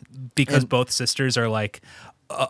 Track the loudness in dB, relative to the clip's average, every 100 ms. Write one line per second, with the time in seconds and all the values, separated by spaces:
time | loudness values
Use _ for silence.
0 | -20 -16 -6 0 2 2 2 0 0 -2
1 | -2 -2 0 0 0 0 -2 -6 -18 -20
2 | -20 -20 _ -4 0